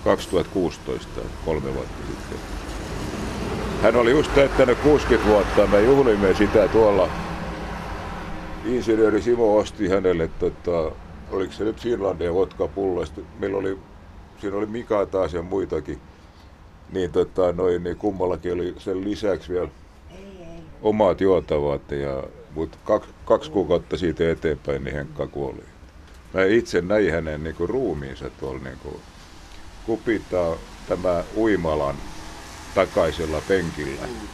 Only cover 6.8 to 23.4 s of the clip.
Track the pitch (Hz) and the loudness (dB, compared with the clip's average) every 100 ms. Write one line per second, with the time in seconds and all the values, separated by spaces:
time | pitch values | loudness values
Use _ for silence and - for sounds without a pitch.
6.8 | 110 98 87 - - - - - - - | 6 6 2 0 -8 -8 -8 -8 -8 -10
7.8 | - - - - - - - - 110 123 | -10 -10 -10 -10 -10 -10 -10 -8 -2 -2
8.8 | 107 110 110 104 107 120 117 104 101 - | 2 6 6 4 4 4 6 4 2 -2
9.8 | 95 95 92 87 80 - 87 - - 87 | 2 4 4 2 0 0 -4 -2 -2 0
10.8 | 80 - - - - 98 90 - 104 110 | -2 -6 -14 -16 -6 -4 -4 -4 -4 -4
11.8 | 117 117 98 85 87 87 90 - 87 - | -4 0 0 -2 -2 0 0 -2 -4 0
12.8 | 98 87 82 - 85 82 98 98 98 95 | -2 0 -4 -8 -16 -8 -4 -2 -4 -6
13.8 | - - - - - - 101 98 107 113 | -10 -20 -20 -20 -20 -10 -6 -4 -4 -6
14.8 | 113 107 92 95 92 85 87 95 90 78 | -2 0 0 0 0 -2 -4 -4 -2 -4
15.8 | - - - - - - - - - - | -6 -12 -12 -20 -20 -20 -20 -20 -20 -20
16.8 | - 92 90 92 87 - 90 87 90 87 | -8 -4 0 0 0 2 0 2 0 0
17.8 | 87 87 107 95 90 87 90 87 87 85 | -2 -2 -4 0 -2 -2 -4 -4 -4 -6
18.8 | - 92 95 98 104 87 - 90 82 - | -6 -4 -4 -4 -2 -2 -2 -4 -4 -8
19.8 | - - - 185 202 185 170 165 - - | -20 -20 -20 -18 -18 -18 -16 -16 -18 -4
20.8 | 110 107 101 82 95 90 73 76 71 69 | 0 4 4 4 4 2 2 -2 0 -4
21.8 | - 71 69 67 73 - - 73 82 - | -4 -6 -4 -6 -8 -14 -14 -6 -6 -8
22.8 | - 107 - - - 113 | 0 0 0 -18 0 0